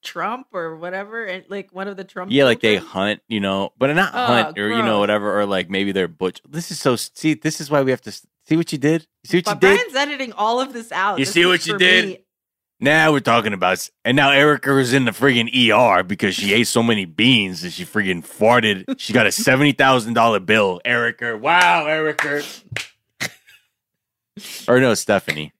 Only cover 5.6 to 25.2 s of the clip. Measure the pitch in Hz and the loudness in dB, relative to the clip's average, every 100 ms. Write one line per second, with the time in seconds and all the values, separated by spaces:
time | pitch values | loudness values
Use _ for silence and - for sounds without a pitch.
5.6 | 85 95 101 98 87 80 92 - _ 151 | -2 -4 -2 -2 -4 -4 -6 -6 _ -12
6.6 | 170 160 - 120 - - 156 151 156 156 | -10 -4 0 0 -4 -4 -4 -2 -4 -6
7.6 | 143 147 135 127 - - _ _ _ 156 | -2 0 0 -2 -6 -20 _ _ _ -2
8.6 | 165 147 143 165 _ _ - 175 180 208 | -2 -2 0 -2 _ _ -4 -2 -2 2
9.6 | 381 392 403 262 285 285 262 - 214 240 | 4 4 0 -4 -4 -6 -10 -4 -2 -2
10.6 | 262 240 226 160 196 180 131 165 175 180 | -4 -8 -10 -4 -2 -2 -2 2 2 2
11.6 | 160 196 180 185 190 180 _ _ _ _ | -2 0 4 4 0 -8 _ _ _ _
12.6 | _ _ 135 156 156 147 120 117 107 98 | _ _ 2 4 4 2 2 2 2 -2
13.6 | 90 92 - _ - 135 139 139 151 147 | 0 0 -4 _ 0 2 4 4 4 2
14.6 | 135 139 127 135 123 104 139 120 117 127 | 0 0 2 2 0 2 2 2 0 2
15.6 | 117 107 120 92 92 101 104 87 101 104 | 4 4 4 4 0 -2 -2 -2 0 0
16.6 | 113 120 117 107 92 78 117 123 98 87 | 2 0 2 0 -2 0 2 4 0 -6
17.6 | 87 - 87 107 95 87 - - 107 120 | -12 -12 -8 -4 -2 -4 -8 0 2 4
18.6 | 110 98 95 269 - 113 107 - - 131 | 2 -2 -6 -10 -2 2 2 0 0 2
19.6 | 147 - 135 131 110 120 117 101 90 110 | 2 4 2 2 0 2 2 2 2 2
20.6 | 98 90 120 120 117 117 120 110 131 175 | 2 -2 -2 -2 -2 -4 -8 -4 0 4
21.6 | 180 170 151 156 156 147 151 147 147 - | 4 2 0 -2 -2 -2 -4 -4 -8 -16
22.6 | _ - - _ _ _ - _ _ _ | _ -12 -12 _ _ _ -12 _ _ _
23.6 | _ _ _ _ _ _ _ - - - | _ _ _ _ _ _ _ -20 -18 -14
24.6 | - 127 131 104 - 101 | 2 4 4 0 0 0